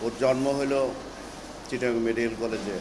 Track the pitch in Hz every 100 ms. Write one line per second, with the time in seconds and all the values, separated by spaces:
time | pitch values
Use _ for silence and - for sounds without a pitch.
0 | 113 117 131 127 139 139 139 139 131 -
1 | - - - - - - - 127 123 117
2 | 113 113 117 113 117 107 95 92